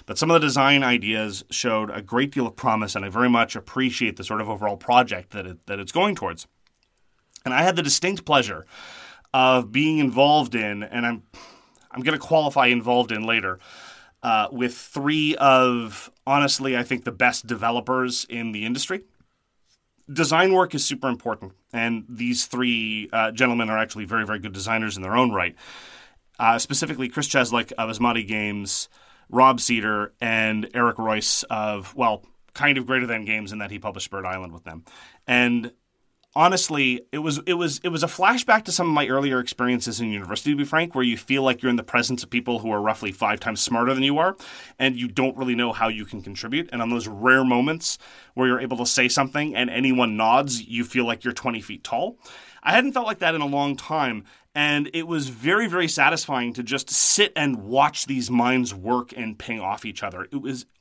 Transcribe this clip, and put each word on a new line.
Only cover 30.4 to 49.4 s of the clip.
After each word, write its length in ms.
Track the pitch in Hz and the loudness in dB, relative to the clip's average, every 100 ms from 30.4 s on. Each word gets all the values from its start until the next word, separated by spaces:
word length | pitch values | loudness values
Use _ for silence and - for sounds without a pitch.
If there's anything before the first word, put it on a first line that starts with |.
| 110 107 107 | 0 -2 -2
Eric 260 | 123 120 113 | 2 2 2
Royce 440 | 110 107 - - - | 0 0 0 -2 -2
of, 440 | 110 107 101 92 | -4 -4 -6 -8
well, 300 | - 117 104 - _ _ | 0 0 0 -6 _ _
kind 240 | - 143 135 | -2 0 2
of 80 | 123 | 0
Greater 200 | 131 123 | -2 -2
Than 200 | 110 107 | -4 -4
Games 260 | 110 98 | -6 -6
in 60 | 107 | -10
that 120 | 98 | -10
he 80 | 101 | -8
published 320 | 104 98 - | -8 -8 -10
Bird 140 | 98 | -8
Island 300 | 92 92 90 | -6 -8 -10
with 100 | 85 | -16
them. 200 | 82 82 - - - _ - | -16 -18 -18 -20 -20 _ 0
And 460 | 123 123 120 117 - _ _ _ _ _ | 2 4 2 -2 -12 _ _ _ _ _
honestly, 680 | 147 175 180 - 147 131 123 - | 4 4 4 0 2 2 0 -4
it 80 | 147 | -6
was, 220 | 156 143 180 | -4 -2 -2
it 80 | |
was, 260 | 175 170 143 | 0 -2 -4
it 60 | 175 | -4
was 160 | 165 | -2
a 20 | 165 | -2
flashback 560 | - 190 247 - 220 | 2 2 4 4 2
to 80 | 214 | 2
some 140 | 170 170 | 0 2
of 80 | |
my 140 | 151 127 | 2 2
earlier 320 | 135 143 127 | 2 2 0
experiences 600 | 123 - 123 120 120 104 | -2 -2 0 0 -2 -4
in 100 | 113 | -4
university, 400 | 104 90 107 147 | -4 -6 -4 0
to 40 | 143 | 0
be 80 | |
frank, 300 | 143 156 170 | 2 0 0
where 80 | 131 | 0
you 140 | 123 113 | 0 0
feel 260 | - 135 | -2 2
like 200 | 131 123 | 2 2
you're 80 | 131 | 0
in 60 | 120 | 0
the 60 | |
presence 400 | - 120 120 123 | 0 0 0 -4
of 80 | - | -4
people 300 | 120 123 117 | -4 -2 -4
who 100 | 110 | -2
are 100 | 104 | -2
roughly 300 | 107 107 104 | 0 -2 -4
five 300 | 95 104 107 | -2 -2 -2
times 200 | 117 107 | -4 -4
smarter 320 | - 117 123 | -2 0 2
than 120 | 131 | 2
you 140 | 139 147 | 2 2
are, 180 | 180 185 - - - - | 0 -2 -12 -20 -16 -2
and 180 | 131 120 | -2 0
you 120 | 120 | -4
don't 280 | 101 131 131 | 0 0 0
really 200 | 127 117 | -2 0
know 160 | 120 | 0
how 160 | - 113 | 0 -2
you 160 | 110 | -2
can 180 | 104 104 | -10 -12
contribute. 460 | 98 95 113 147 170 | -12 -12 -6 -6 -4
And 80 | 120 | -4
on 100 | 117 | -2
those 180 | 120 110 | -4 -6
rare 360 | 101 123 131 | 0 4 6
moments 540 | 127 120 139 165 - - - - - | 6 2 2 -2 -6 -8 -12 -20 -10
where 120 | 123 127 | 0 2
you're 140 | 123 | 2
able 160 | 123 123 | -2 -2
to 100 | 120 | 0
say 220 | - 123 | 2 2
something 480 | - 135 147 | 2 0 0